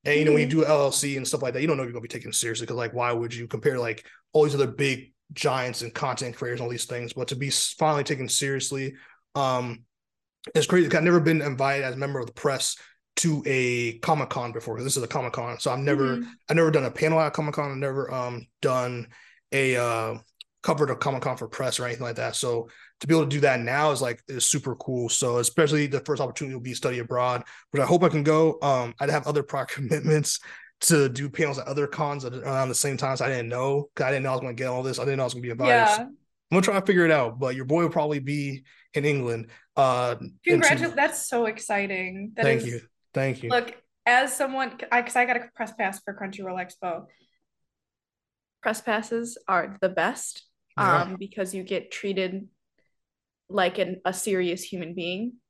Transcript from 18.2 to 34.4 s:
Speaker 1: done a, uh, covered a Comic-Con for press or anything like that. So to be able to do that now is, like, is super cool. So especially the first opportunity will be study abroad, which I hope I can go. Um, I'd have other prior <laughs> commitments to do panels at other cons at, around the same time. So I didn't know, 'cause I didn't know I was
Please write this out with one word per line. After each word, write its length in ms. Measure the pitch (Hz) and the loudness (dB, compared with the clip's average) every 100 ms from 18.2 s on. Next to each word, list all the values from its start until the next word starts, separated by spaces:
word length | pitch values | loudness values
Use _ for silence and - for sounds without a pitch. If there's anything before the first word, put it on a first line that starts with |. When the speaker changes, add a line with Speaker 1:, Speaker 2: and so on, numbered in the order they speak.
| 123 120 - _ | -6 -8 -14 _
Speaker 1:
done 460 | 139 127 123 123 113 - - _ _ | 0 0 -2 -6 -10 -18 -20 _ _
a, 240 | 139 135 123 | 0 2 2
uh, 380 | 120 113 113 113 _ _ - _ | 0 0 -4 -8 _ _ -20 _
covered 280 | - 147 143 | -2 2 2
a 60 | 127 | 2
Comic-Con 400 | 143 131 135 135 | -2 -2 -4 -4
for 100 | 113 | -8
press 300 | - 131 117 | -4 -4 -2
or 60 | |
anything 200 | 123 117 | -4 -6
like 120 | 120 117 | -6 -4
that. 200 | 120 - | -4 -2
So 320 | 127 117 113 - - _ | -2 -2 -4 -16 -20 _
to 60 | 143 | 2
be 80 | |
able 100 | 160 | 2
to 40 | 139 | 4
do 120 | 143 | 4
that 200 | 139 127 | 4 4
now 300 | 120 139 151 | 0 2 2
is, 100 | 131 | 2
like, 220 | 127 120 - | -2 -4 -10
is 180 | 131 - | -2 0
super 280 | 147 135 120 | 0 -4 -8
cool. 320 | - 127 117 | -6 -4 -2
So 280 | - 127 120 | 0 2 2
especially 480 | 117 - 151 151 147 | 2 2 4 2 0
the 120 | 135 | -2
first 220 | - 139 | -2 -2
opportunity 320 | 127 - 139 | -2 -4 -8
will 80 | 131 | -8
be 100 | 127 | -8
study 260 | 120 135 123 | -4 -4 -4
abroad, 420 | 113 123 123 123 - - _ | -2 0 0 0 -6 -20 _
which 120 | 139 | 0
I 40 | 127 | 4
hope 160 | 175 | 6
I 60 | 170 | 6
can 140 | 156 | 4
go. 360 | 147 156 160 - | 4 6 4 2
Um, 320 | 143 131 120 - | 2 2 0 -4
I'd 120 | 143 | 0
have 160 | 151 143 | 0 0
other 160 | 147 | -2
prior 220 | 139 139 | -2 -6
<laughs> 20 | 123 | -6
commitments 720 | - 127 151 139 156 147 - - - - _ | -6 -2 0 4 2 2 -4 -8 -20 -20 _
to 260 | - 156 139 | 4 6 4
do 180 | 123 143 | 0 -6
panels 300 | 139 151 135 | -2 -2 -2
at 80 | 143 | -4
other 200 | 139 143 | -2 -2
cons 380 | - 151 143 | -2 -4 -4
at, 80 | 131 | -8
around 360 | 127 135 135 131 | -8 -4 0 0
the 40 | |
same 220 | 120 143 131 | 0 0 0
time. 200 | 135 131 | -2 0
So 100 | 131 | 0
I 20 | |
didn't 200 | 127 117 | -2 -2
know, 420 | 123 135 143 143 | -2 0 0 -4
'cause 120 | - 131 | -2 0
I 40 | |
didn't 120 | 139 | 0
know 80 | 135 | 0
I 40 | |
was 60 | 131 | -2